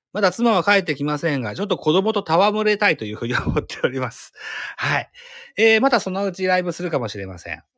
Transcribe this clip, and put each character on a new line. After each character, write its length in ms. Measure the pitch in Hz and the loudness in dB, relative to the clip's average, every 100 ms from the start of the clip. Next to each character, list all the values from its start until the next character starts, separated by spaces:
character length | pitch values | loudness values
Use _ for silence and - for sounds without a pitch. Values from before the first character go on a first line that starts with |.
| _ | _
ま 80 | 202 | 0
だ 120 | 196 | 0
妻 180 | 180 233 | 2 2
は 140 | 202 | 4
帰 160 | 202 202 | 4 2
っ 20 | |
て 140 | 170 139 | 2 -2
き 80 | |
ま 140 | 147 151 | -2 -2
せ 180 | 156 143 | 0 -2
ん 40 | |
が、 140 | 110 | -2
ち 60 | 107 | -4
ょ 60 | 196 | -2
っ 20 | |
と 80 | 185 | 0
子 160 | 151 | 2
供 200 | 170 196 | 2 2
と 120 | 214 - | 0 2
戯 360 | 165 202 208 | 4 4 2
れ 120 | 214 208 | 0 2
た 140 | 202 | 2
い 60 | 160 | 0
と 80 | |
い 80 | 107 | -4
う 40 | 107 | -6
ふ 60 | |
う 60 | 120 | -4
に 60 | |
思 260 | 131 - 143 | -2 0 -2
っ 20 | |
て 160 | - - | -4 -2
お 40 | 131 | -2
り 120 | 131 | -2
ま 100 | 123 | -6
す。 220 | - - - - - - - | -8 -18 -16 -12 -10 -10 -6
は 220 | 143 143 | -2 -2
い。 120 | - - - - - - | -4 -12 -20 -20 -12 2
え 200 | 220 220 | 4 4
ー、 40 | |
ま 100 | 175 | 4
た 100 | 220 | 2
そ 100 | 196 | 0
の 160 | 185 202 | -2 -4
う 60 | |
ち 140 | 180 185 | -2 0
ラ 120 | 180 | 2
イ 60 | |
ブ 80 | 180 | 0
す 100 | 165 | -4
る 80 | 156 | -4
か 80 | 147 | -2
も 80 | 113 | -4
し 100 | 101 | -6
れ 100 | 95 | -10
ま 120 | 90 | -10
せ 140 | 87 | -12
ん。 100 | 80 _ | -12 _